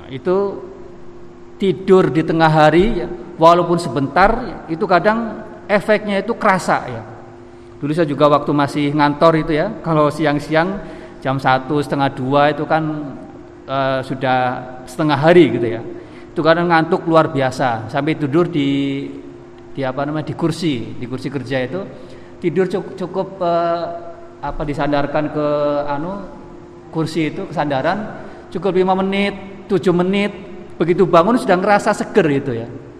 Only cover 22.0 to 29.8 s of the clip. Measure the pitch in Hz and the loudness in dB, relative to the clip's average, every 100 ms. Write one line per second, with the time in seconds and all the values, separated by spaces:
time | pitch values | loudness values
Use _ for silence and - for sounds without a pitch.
22 | - - - - 175 165 180 190 175 - | -18 -20 -20 -6 -2 0 0 -2 -6 -8
23 | 175 180 185 - 175 170 170 170 165 170 | -6 -4 -6 -4 0 0 0 -2 -4 -8
24 | - - - - 143 156 151 139 143 143 | -12 -16 -20 -10 -8 -6 -4 -2 0 0
25 | 139 156 151 151 147 147 147 147 202 139 | 0 -2 -2 -2 0 0 0 0 -2 -4
26 | 170 247 - - - - - - - 160 | -6 -8 -12 -16 -18 -20 -20 -20 -8 -4
27 | 160 170 151 190 185 170 147 151 160 202 | -2 -2 -2 -4 -6 -4 -2 0 0 -2
28 | 208 - - - - 185 190 180 185 190 | -6 -12 -16 -18 -10 -4 0 2 2 2
29 | 190 196 202 196 - - - 190 | 0 0 -2 -4 -12 -16 -2 0